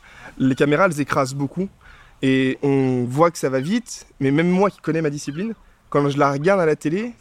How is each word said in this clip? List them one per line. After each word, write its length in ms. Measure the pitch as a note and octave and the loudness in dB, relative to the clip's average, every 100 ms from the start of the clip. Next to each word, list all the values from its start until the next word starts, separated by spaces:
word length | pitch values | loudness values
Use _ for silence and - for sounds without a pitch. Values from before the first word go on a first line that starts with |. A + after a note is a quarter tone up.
| - - - - | -20 -20 -14 -2
Les 200 | C3 C3+ | 0 2
caméras, 300 | D3 D#3 F#3+ | 2 4 2
elles 140 | D3 | 0
écrasent 340 | C#3+ D3+ C3 | -2 -2 -2
beaucoup. 340 | C#3 C#3 - G3 - - - - - | -4 -6 -6 -8 -10 -20 -20 -20 -4
Et 380 | C3+ C3 C3 C3 | 0 2 0 -2
on 400 | C#3 C3+ C3 B2+ | 0 2 2 0
voit 260 | A#2+ C3 E3+ | -2 2 2
que 80 | - | 2
ça 100 | C#3+ | -2
va 120 | C3 | -2
vite, 480 | C#3+ A#3 - - - - | -2 -4 -4 -16 -16 -4
mais 140 | C#3 | 0
même 180 | C#3+ F3 | 2 2
moi 200 | F3+ G3 | 2 2
qui 100 | - | -2
connais 200 | - D#3 | -4 -2
ma 80 | D#3+ | -2
discipline, 460 | C#3+ - D3 A3 G#3+ _ _ - | -4 -8 -8 -8 -10 _ _ -4
quand 200 | D3 C#3+ | 0 0
je 100 | C#3 | 2
la 140 | C#3+ | 0
regarde 280 | C#3 D#3+ G3 | 2 2 2
à 60 | D#3+ | 2
la 80 | |
télé, 380 | D3 D3+ F3+ A#3+ A#3 | 0 -2 -4 -6 -8